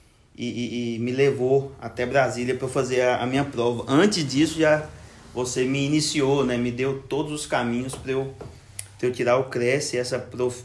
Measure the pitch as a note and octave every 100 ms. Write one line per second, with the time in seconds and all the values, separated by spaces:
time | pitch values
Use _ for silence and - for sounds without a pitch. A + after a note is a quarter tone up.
0 | _ _ _ - A#2+ A#2 A#2+ A#2+ A#2+ A2+
1 | A#2+ B2+ C#3 A#2+ B2+ C#3 C3+ - A#2 -
2 | A#2+ C3+ B2+ A#2+ B2 B2+ B2+ C#3 B2 B2+
3 | B2+ A2+ B2 C3+ F3+ B2 A#2+ A#2+ B2 C#3
4 | G3+ F#3+ C#3 C3 D#3 D#3+ D#3 D3+ - -
5 | - - - A#2+ B2 C3 C3 C#3 C#3 D3+
6 | D3 D3+ C3+ C#3+ B2 A#2+ B2 A#2+ C3 C3+
7 | - C#3 D3+ D3+ - C3+ A#2+ A#2+ C3 -
8 | C3 C3 C3+ - - - - - - -
9 | B2 B2 A#2+ B2+ C3 B2 B2 C#3 D3 B2
10 | B2 B2+ - B2 B2 B2